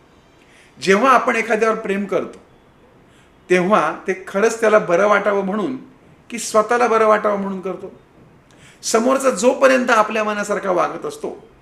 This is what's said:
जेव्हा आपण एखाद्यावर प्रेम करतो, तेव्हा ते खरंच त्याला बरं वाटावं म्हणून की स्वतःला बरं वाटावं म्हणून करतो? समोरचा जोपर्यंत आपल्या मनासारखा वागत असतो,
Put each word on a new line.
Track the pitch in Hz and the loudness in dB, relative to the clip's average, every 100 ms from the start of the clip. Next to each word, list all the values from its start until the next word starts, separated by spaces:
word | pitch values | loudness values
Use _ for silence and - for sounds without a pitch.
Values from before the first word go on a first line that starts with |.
| _ _ _ _ _ _ _ - | _ _ _ _ _ _ _ -6
जेव्हा | 147 196 262 | 0 2 4
आपण | 247 - 226 | 2 2 -2
एखाद्यावर | 220 220 226 214 | -2 0 0 -2
प्रेम | 190 196 | -4 -6
करतो, | 202 175 123 - - _ _ _ _ _ _ _ _ _ - | -4 -4 -6 -12 -20 _ _ _ _ _ _ _ _ _ 0
तेव्हा | 180 175 208 156 | 0 4 2 2
ते | 165 - 185 - | -2 -6 -8 -6
खरंच | 196 220 220 | 0 0 0
त्याला | 220 214 | 2 2
बरं | 170 175 202 | 2 2 2
वाटावं | 202 208 202 | 2 0 -2
म्हणून | 190 214 180 131 - - _ - - | -2 -4 -4 -6 -12 -20 _ -20 -14
की | 240 | -12
स्वतःला | - 220 - 240 240 | -2 0 2 2 2
बरं | 220 220 | 2 4
वाटावं | 214 214 202 | 2 2 -2
म्हणून | 196 190 | -4 -8
करतो? | 185 180 185 - _ _ - _ _ - - - | -8 -10 -12 -18 _ _ -20 _ _ -20 -20 -14
समोरचा | - 226 240 269 269 | -2 0 2 0 0
जोपर्यंत | 202 240 277 269 262 233 | 0 2 4 4 4 2
आपल्या | 226 208 220 | 2 2 -2
मनासारखा | 214 208 202 190 196 | -4 -4 -4 -4 -2
वागत | 180 151 160 151 | -2 -2 -4 -10
असतो, | 143 170 - - _ | -10 -12 -12 -18 _